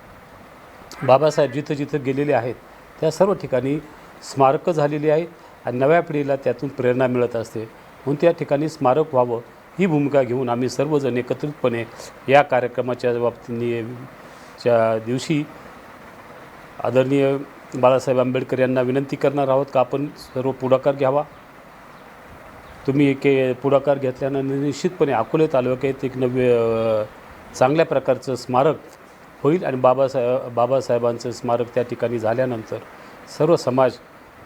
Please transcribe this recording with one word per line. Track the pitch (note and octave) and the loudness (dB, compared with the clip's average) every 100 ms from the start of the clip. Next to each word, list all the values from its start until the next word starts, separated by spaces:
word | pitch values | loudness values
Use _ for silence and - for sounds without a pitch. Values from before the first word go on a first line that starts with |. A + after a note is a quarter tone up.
| - - - - - - - - - - | -20 -20 -20 -20 -20 -20 -20 -20 -20 -6
बाबासाहेब | C3 C3 D3+ D3+ C#3 | 4 4 4 2 0
जिथं | C3 C#3+ | -2 -6
जिथं | D3 C#3+ D3 | -6 -4 -4
गेलेले | C3 C3+ D3 | -2 -2 0
आहेत | B2+ B2 A2 - - - - | 0 -2 -8 -16 -20 -20 -4
त्या | D#3+ | -2
सर्व | - G3 | 2 0
ठिकाणी | F#3 C3+ B2+ C3+ D3+ - - - - | 0 -2 -2 -2 -4 -8 -20 -20 -20
स्मारकं | - C3+ C3+ D3+ - | -12 2 4 4 0
झालेली | D#3 D3 D3 D3+ | 0 0 0 0
आहेत | D3+ E3+ - - - - | 0 -2 -12 -20 -12 -8
आणि | B2 | 0
नव्या | C#3+ E3+ | 4 4
पिढीला | E3+ D3 C#3 C3+ | 2 -4 -2 -2
त्यातून | B2+ B2 C#3 | -2 -4 -6
प्रेरणा | C3+ B2 B2 B2+ | -2 0 2 0
मिळत | B2 A#2+ A#2 | 2 0 -2
असते, | G#2+ A2+ | -8 -10
म्हणून | A2 - - - C3 D3 | -12 -16 -20 -10 -6 2
त्या | E3+ | 2
ठिकाणी | E3 D3 C#3+ D#3 | 2 -2 -2 -2
स्मारक | - C3 C3+ D#3 | 0 2 2 2
व्हावं | B2+ B2 A#2 - - - - | 0 0 -2 -8 -20 -16 -2
ही | F#3+ | 0
भूमिका | D3+ C#3+ C3+ | 2 2 2
घेऊन | B2 B2+ A#2+ | 2 -2 -2
आम्ही | A#2+ B2+ | -2 -2
सर्वजण | - D3 D3 C3 A#2+ | -2 0 0 0 -2
एकत्रितपणे | A#2+ B2+ D3+ D3 - A#2 A2+ - - - - | -4 -6 -6 -4 -2 -2 -6 -12 -20 -12 4
या | C3+ | 4
कार्यक्रमाच्या | C#3 B2+ A#2+ B2 B2 B2 B2 A#2+ | 6 0 0 -4 -4 -2 -2 0
बाबतीने-, | A#2+ A#2 - A#2 A#2+ A#2 A2+ B2 C3 - - - - - | -2 -4 -10 -6 -4 -4 -6 -12 -16 -20 -20 -20 -20 -4
च्या | B2 A#2 A2+ A2+ A2 | 2 4 4 0 -2
दिवशी | C3 - D3+ D3 - - - - - - - - - - - - - | -6 -2 -4 -4 -12 -20 -20 -20 -20 -20 -20 -20 -20 -20 -20 -20 -8
आदरणीय | A#2 B2 C3 C#3 C#3 C#3 C#3+ - - C3 | 0 2 2 2 2 0 -6 -18 -12 2
बाळासाहेब | B2 C3 C#3 B2+ | 4 4 2 0
आंबेडकर | B2+ B2+ B2+ B2+ | 2 -2 -2 0
यांना | B2+ C3 | 2 2
विनंती | B2+ C3 C#3 C#3+ | 0 0 -2 -2
करणार | C#3+ C#3+ C3+ | 0 0 0
आहोत | C3 C#3 | 0 2
का | C3 | 0
आपण | B2 C#3 D3+ | 0 -2 -6
सर्व | - - B2+ C3 | -10 -10 -6 -4
पुढाकार | C3 C3 B2+ C#3+ C#3 | -4 0 2 2 0
घ्यावा. | C3 C#3+ D3+ - - - - - - - - - - - - - - - - | 0 0 -4 -14 -20 -20 -20 -20 -20 -20 -20 -20 -20 -20 -20 -20 -20 -8 -2
तुम्ही | C3+ C#3+ C3+ C#3 | 2 2 2 2
एक | C3+ C3 B2 | 2 2 0
पुढाकार | C#3 C#3 D3 C3+ | 2 2 2 0
घेतल्यानं | B2+ B2+ C3+ C#3 C3+ C#3 | -2 -4 -4 -4 -4 -2
निश्चितपणे | C#3+ C3+ F#3 F3+ D3+ | -4 -2 -6 -2 0
अकोले | E3+ A2+ D#3+ D#3 | 0 0 0 2
तालुक्यात | C#3 B2 B2+ C3+ C3+ C3 | 2 0 -2 -4 -4 -6
एक | B2 | -2
नवे, | B2+ B2+ B2+ | -2 0 0
अ, | A#2+ A#2 A2+ A2+ A2 G#2+ - - - - - | 0 -2 0 0 -2 -4 -12 -20 -20 -18 0
चांगल्या | B2+ D#3 D#3+ | 2 2 0
प्रकारचं | C3+ C3+ B2 - B2 | 0 0 -2 -2 -8
स्मारक | - B2 D3+ C#3+ - - - - - - | -2 2 2 0 -8 -20 -20 -20 -20 -4
होईल | C#3 E3+ D3+ | 0 0 -2
आणि | B2+ | 2
बाबासाहेब, | B2+ B2+ C3+ C3+ A#2+ B2+ B2+ | 2 4 0 0 0 -2 -2
बाबासाहेबांचं | A#2+ A#2+ C3+ A#2+ A#2+ A#2+ A#2+ B2 | -2 0 0 0 0 0 -2 -8
स्मारक | A2 A#2+ A#2+ A2+ | -6 -2 -2 0
त्या | B2+ | -4
ठिकाणी | A#2+ A#2 A#2 A#2+ | -4 -4 -4 -2
झाल्यानंतर | G#2+ A#2+ B2+ A#2 G#2+ A2 - - - - - - | -2 -2 -2 -4 -8 -12 -12 -20 -20 -20 -20 -2
सर्व | D#3 E3 | 2 2
समाज | - B2+ C3 - - - - - | 2 2 2 0 -16 -20 -20 -20